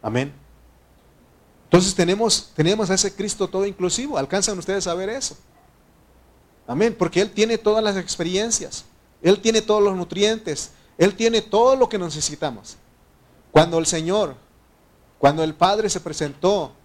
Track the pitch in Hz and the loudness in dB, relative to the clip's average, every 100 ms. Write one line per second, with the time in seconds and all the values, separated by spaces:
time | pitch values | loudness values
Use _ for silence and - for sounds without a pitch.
0 | 110 117 139 - - - - _ _ _ | -4 -4 -4 -10 -20 -20 -20 _ _ _
1 | _ _ _ _ _ _ _ 175 185 - | _ _ _ _ _ _ _ 4 4 0
2 | 175 196 226 - - - 156 214 196 190 | 0 2 0 0 -4 -2 0 2 0 0
3 | 208 - 202 - 190 190 202 190 180 175 | -2 -4 -8 -4 -4 -2 -4 -2 -4 -4
4 | 277 226 135 190 196 196 156 196 180 170 | -4 -4 -2 -2 -2 -6 -6 -6 -4 -6
5 | 196 247 - - _ _ _ _ _ _ | -6 -6 -10 -12 _ _ _ _ _ _
6 | _ _ _ _ _ _ - 127 226 - | _ _ _ _ _ _ -8 0 0 0
7 | 185 175 208 - 220 226 214 214 214 196 | -2 0 0 0 0 0 0 0 0 -4
8 | 165 - 170 185 226 214 143 - - _ | -6 -6 -4 -2 -2 -4 -6 -14 -18 _
9 | _ _ 165 202 226 226 214 214 202 190 | _ _ 2 4 4 0 2 2 2 0
10 | 175 170 208 226 208 143 - _ _ - | -4 0 0 0 -4 -8 -10 _ _ 0
11 | 180 196 226 226 - 202 247 269 247 214 | 0 2 2 2 0 4 4 4 2 0
12 | 175 147 - 147 151 113 - - _ _ | -6 -6 -8 -4 -6 -6 -18 -20 _ _
13 | _ _ _ _ _ - 170 165 165 165 | _ _ _ _ _ 4 4 2 -2 -4
14 | 160 202 180 127 _ _ _ _ _ _ | -2 -2 -2 -6 _ _ _ _ _ _
15 | _ _ 139 156 160 151 175 208 214 185 | _ _ 2 2 -4 0 0 2 -2 -4
16 | 175 151 147 139 180 202 156 - | -8 -8 -8 -2 0 0 -2 -12